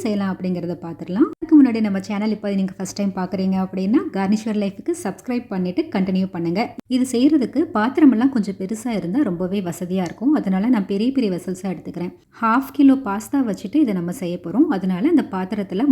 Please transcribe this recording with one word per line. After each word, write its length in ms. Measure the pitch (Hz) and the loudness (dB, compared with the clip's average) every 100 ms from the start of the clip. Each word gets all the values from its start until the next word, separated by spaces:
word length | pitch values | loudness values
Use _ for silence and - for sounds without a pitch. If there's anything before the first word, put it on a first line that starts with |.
| 233 | 0
செய்யலாம் 280 | 202 196 185 | -2 -2 -2
அப்படிங்கிறத 420 | 185 180 170 170 165 | -4 -4 -4 -6 -10
பார்த்துடலாம். 420 | 165 175 175 320 - | -12 -6 0 0 0
அதுக்கு 220 | 320 302 | 4 6
முன்னாடி 240 | 254 226 214 | 6 4 0
நம்ம 140 | 196 190 | -2 -2
சேனல் 260 | 202 214 208 | -2 -2 -2
இப்போ 180 | 208 196 | -2 -2
நீங்க 120 | 190 - | -2 -4
ஃபர்ஸ்ட் 200 | 185 - | -8 -4
டைம் 120 | 202 190 | -4 -2
பார்க்குறீங்க 380 | 185 190 190 190 190 | -4 -2 0 0 -2
அப்படின்னா, 340 | 185 190 269 381 190 | -2 0 0 0 -2
Garnish 300 | 196 214 226 | 0 0 0
Your 80 | 208 196 | -4 -4
Life-க்கு 300 | 196 - 339 196 | -6 -6 -6 -6
சப்ஸ்கிரைப் 420 | 185 - 247 240 | -8 -6 -6 -4
பண்ணிட்டு 300 | 190 180 180 330 202 | -4 -2 -2 -2 -2
கண்டினியூ 320 | 185 185 190 175 | 0 0 -2 -2
பண்ணுங்க. 240 | 170 180 247 - - 254 | -2 -2 -4 -6 -4 -2
இது 100 | 254 233 | 0 2
செய்யறதுக்கு 460 | 269 302 233 254 339 220 | 4 2 0 -2 -2 0
பாத்திரமெல்லாம் 560 | 220 302 302 220 269 254 | 0 6 6 6 2 0
கொஞ்சம் 240 | 196 190 | -2 -4
பெருசா 280 | 190 220 247 214 | -6 -6 -4 -4
இருந்தா 240 | 170 220 247 | -2 0 0
ரொம்பவே 320 | 170 180 202 175 | -2 -2 -2 -4
வசதியா 380 | 165 180 190 170 | -6 -4 -2 -4
இருக்கும். 280 | - 247 294 | -2 0 2
அதனால 280 | 196 190 220 | 2 0 2
நான் 120 | 240 190 | 2 0
பெரிய 180 | 196 240 269 | 0 2 4
பெரிய 140 | 220 | 2
வெசல்ஸா 320 | 170 - 180 196 | 0 -4 -6 -6
எடுத்துக்கிறேன். 400 | 160 - 170 175 - _ - | -6 -8 -8 -8 -8 _ -2
ஹாஃப் 280 | 226 233 269 - | 2 2 0 6
கிலோ 200 | 277 269 233 | 6 6 2
பாஸ்தா 320 | 202 - 285 233 | -6 -2 0 0
வச்சுட்டு 300 | 185 196 285 | -2 -2 2
இதை 100 | 269 190 | 2 2
நம்ம 140 | 170 170 | -2 -4
செய்ய 160 | 175 175 | -4 -6
போறோம். 240 | 170 196 330 190 | -4 2 2 2
அதனால 340 | 185 180 269 | 0 0 2
இந்த 100 | 320 - | 2 2
பாத்திரத்துல 520 | 190 185 214 196 190 285 | -4 -4 -4 -4 0 4